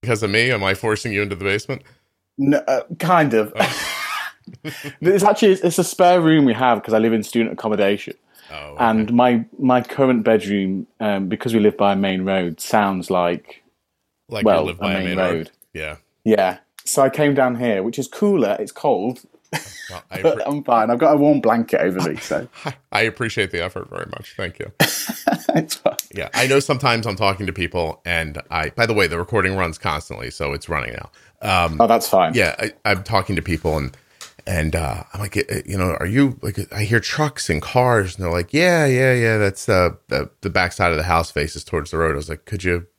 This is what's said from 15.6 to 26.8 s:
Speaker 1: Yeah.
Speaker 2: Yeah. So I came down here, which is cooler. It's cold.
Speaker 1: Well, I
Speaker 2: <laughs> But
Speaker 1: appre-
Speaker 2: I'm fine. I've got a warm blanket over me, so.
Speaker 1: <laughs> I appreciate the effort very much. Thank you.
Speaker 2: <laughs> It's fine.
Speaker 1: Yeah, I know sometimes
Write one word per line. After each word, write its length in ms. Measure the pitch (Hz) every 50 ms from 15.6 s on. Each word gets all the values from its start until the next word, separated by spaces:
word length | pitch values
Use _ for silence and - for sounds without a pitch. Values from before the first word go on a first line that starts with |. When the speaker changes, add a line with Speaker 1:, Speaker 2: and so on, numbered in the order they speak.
| _ _ _
Speaker 1:
Yeah. 220 | 85 78 78 76 76 _ _ _ _ _
Speaker 2:
Yeah. 340 | 110 110 98 95 92 90 - _ _ _ - -
So 180 | - - - 135
I 60 | 135
came 240 | 135 - 151 147 143
down 220 | 135 131 127 123 117
here, 260 | 123 120 107 98 92
which 160 | 113 117 -
is 80 | 131 -
cooler. 500 | - - - 208 202 180 120 98 101 -
It's 120 | 107 -
cold. 500 | - - - 151 127 90 95 117 127 - _ _ _ _ _ _ - - - - - - - -
Speaker 1:
Well, 120 | 92 90 - _
I 120 | 92 92
Speaker 2:
<laughs> 20 | 95
But 160 | 120 - -
Speaker 1:
appre- 40 | 104 -
Speaker 2:
I'm 160 | 143 147 -
fine. 260 | - 120 117 107 110
I've 80 | 120 123
got 160 | 160 147 151
a 40 | 147
warm 220 | 143 147 151 139
blanket 400 | - 113 113 117 117 - - -
over 280 | - 92 92 92 92 82
me, 60 | 73 -
so. 300 | - - - 76 - - _ - - 151
Speaker 1:
<laughs> 220 | - _ _ _
I 100 | - -
appreciate 500 | 110 113 101 - 123 113 - - 101 92
the 120 | - 85 85
effort 240 | 90 - 92 - -
very 160 | - - - -
much. 260 | - - 104 - -
Thank 220 | - 98 87 - -
you. 140 | - - - _
Speaker 2:
<laughs> 20 | - - - - - - 214 - - - 190 175 - - -
It's 200 | 165 160 156 -
fine. 200 | - _ - - - - _
Speaker 1:
Yeah, 180 | - - 82 - -
I 140 | - 123 131
know 120 | 135 139
sometimes 460 | 139 - 147 127